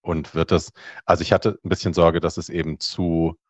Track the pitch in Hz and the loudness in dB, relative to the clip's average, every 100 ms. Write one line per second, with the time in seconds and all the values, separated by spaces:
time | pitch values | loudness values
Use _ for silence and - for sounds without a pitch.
0 | - 80 73 82 80 85 - - - - | -4 -6 -4 -4 0 0 0 -18 -20 -8
1 | - 90 85 92 110 - 87 90 92 87 | 0 2 4 2 2 -4 -4 -2 0 4
2 | 82 82 82 87 82 82 78 76 - - | 4 4 -2 -4 -6 -6 -6 -6 -8 -4
3 | 87 82 82 80 | -2 0 -2 -4